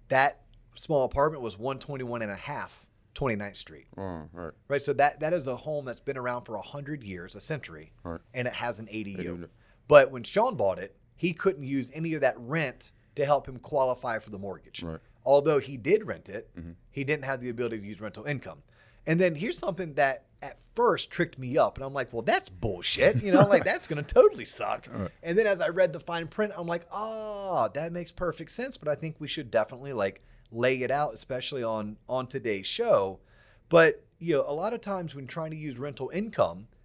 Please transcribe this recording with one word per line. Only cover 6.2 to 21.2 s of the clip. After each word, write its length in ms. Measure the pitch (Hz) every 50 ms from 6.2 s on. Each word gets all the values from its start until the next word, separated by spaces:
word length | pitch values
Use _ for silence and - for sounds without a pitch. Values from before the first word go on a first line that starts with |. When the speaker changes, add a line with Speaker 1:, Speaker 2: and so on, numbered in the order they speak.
| 123 123 123 139 -
Speaker 1:
for 100 | - 110
a 60 | 98
hundred 420 | - - - 143 143 143 151 143 113
years, 320 | 101 92 87 87 98 -
a 60 | 101
century, 500 | - - 156 131 - - 80 76 80 - _ _ -
Speaker 2:
Right. 180 | 87 82 82 _ _ -
Speaker 1:
and 140 | 127 123
it 60 | 123 -
has 260 | - 117 120 107 107
an 80 | 113 101
A 120 | 107 110 101
D 80 | 101
U. 40 | 98
Speaker 2:
A 60 | 92
D 20 | 87
U. 220 | 87 87 87 82 - _ _ _ _ _ _ _
Speaker 1:
But 240 | - 147 143 135 135
when 120 | 131 123 113
Sean 320 | - - 196 233 262 208
bought 220 | 123 104 95 90 90
it, 160 | 95 98 - _ _ _ _
he 180 | - 160 185 165
couldn't 300 | - - 190 190 147 139
use 280 | 131 139 139 123 127 -
any 200 | 160 165 165 156
of 80 | 147
that 140 | 139 123 110 120
rent 520 | 120 120 151 165 151 127 - - - - _ _ _ _ -
to 100 | 147 139
help 220 | 143 143 135 -
him 100 | - 131
qualify 640 | 117 - - 151 139 131 127 123 - - 120 113 107
for 100 | - 107
the 80 | 104
mortgage. 460 | 95 98 98 87 - - - - - 85
Speaker 2:
Right. 160 | 82 80 78 - _ _ _ -
Speaker 1:
Although 340 | 131 139 143 143 160 151 139
he 160 | - 135 143
did 280 | 120 101 147 208 220 214
rent 240 | 127 95 80 - -
it, 200 | 95 113 - - -
Speaker 2:
Mm-hmm. 140 | 87 82 85 85 - _ _
Speaker 1:
he 120 | - 143 139
didn't 220 | 139 151 143 131
have 160 | 135 135 127
the 80 | 123 123
ability 300 | 117 120 123 117 113 107
to 60 | 98
use 140 | 101 104 87
rental 260 | 107 104 - 107 113
income. 340 | 147 143 117 - 95 76 71 - _ _ _ _ _ _ _ -
And 120 | 156 165 170
then 140 | 185 175 156
here's 220 | 143 190 262 359
something 380 | - 359 311 - 190 180 156 135
that 300 | 147 139 135 131 - - _ _ -
at 160 | 139 135 - - - _ -
first 340 | 226 240 220 165 127 - -
tricked 280 | - -